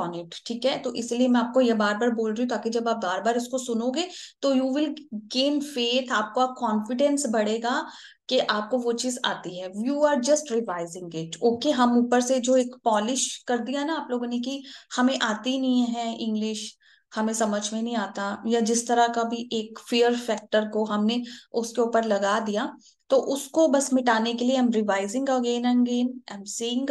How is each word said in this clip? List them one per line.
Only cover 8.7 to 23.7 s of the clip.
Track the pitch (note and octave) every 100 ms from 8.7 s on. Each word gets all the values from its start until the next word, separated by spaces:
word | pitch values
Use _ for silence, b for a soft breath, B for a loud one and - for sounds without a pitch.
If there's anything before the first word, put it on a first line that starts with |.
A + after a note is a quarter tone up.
| B3+
वो | A#3+
चीज | A#3 B3+ B3
आती | - F#3 F3+ F3+
है। | F#3 G3+ B3
You | C#4+ D4
are | C#4 B3
just | D4 -
revising | A#3 A3 F3 E3+ F3+ F3 D#3+
it, | E3 -
ओके? | A#3+ A#3 D4
हम | B3 A#3+ A#3+
ऊपर | A#3+ B3
से | B3 C4
जो | B3+ C4
एक | B3 -
पॉलिश | A#3 G#3+ G#3+ C4 - - -
कर | A#3+ A3
दिया | C#4+
ना | D4 D#4
आप | C4
लोगों | B3 A#3+
ने | B3
कि | B3 C#4 B B B -
हमें | B3+ C4
आती | A#3 G#3+ B3+ C4+
नहीं | C4 B3 A#3+
है | A#3 A#3
इंग्लिश, | A3+ A3+ G#3+ G#3+ G#3+ G#3+ - b b b
हमें | A3 A3
समझ | A3+ G#3+ G3+ -
में | A3
नहीं | A#3 A#3
आता, | G3 G3+ G3+ G#3 A3+
या | A#3 A3
जिस | A#3 -
तरह | A#3+ A#3
का | A#3
भी | A3+ A#3+ A#3
एक | A3+ G#3+ - -
फियर | A#3+ A#3+ A#3+
फैक्टर | - G#3 - G#3+ G#3+
को | G#3+
हमने | G#3+ G#3 G#3+ B3 A#3+ B B
उसके | - A3+ -
ऊपर | A#3 A3+
लगा | A3+ G3+ G3 G#3+
दिया, | G#3+ G#3 C4 - B B -
तो | C4+ -
उसको | C#4 - D#4+
बस | D#4+